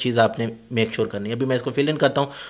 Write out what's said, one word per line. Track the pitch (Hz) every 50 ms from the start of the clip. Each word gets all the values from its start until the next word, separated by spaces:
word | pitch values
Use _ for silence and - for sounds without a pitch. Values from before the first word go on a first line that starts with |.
चीज़ | - 123 113 120
आपने | 113 107 - - 117 113 - - - -
मेक | 127 113 110 110 -
श्योर | - 110
करनी | 107 - 101 101 107
है। | 120
अभी | 120 131
मैं | 131 127
इसको | 123 123 131
फिल | 117 139 143 151
इन | 151
करता | 139 - 135 - 139
हूँ | 143 139 - - -